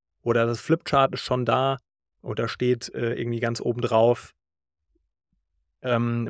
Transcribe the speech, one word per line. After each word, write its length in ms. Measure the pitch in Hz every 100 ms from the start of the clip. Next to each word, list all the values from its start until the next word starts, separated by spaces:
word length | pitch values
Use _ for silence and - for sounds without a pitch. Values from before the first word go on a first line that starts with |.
| _ _
Oder 240 | 117 117 117
das 120 | 117
Flipchart 540 | - - - 139 135
ist 80 | 127
schon 240 | - 127 120
da 320 | 120 135 135 _ _ _ _
und 180 | - 107
da 80 | 117
steht, 460 | - 123 120 - -
äh, 180 | 117
irgendwie 260 | - 120 117
ganz 220 | 117 117
oben 200 | - 120
drauf, 520 | 120 110 117 120 - _ _ _ _ _ _ _ _ _ _ _ _ _ _ _
ähm, 400 | 127 117 117 117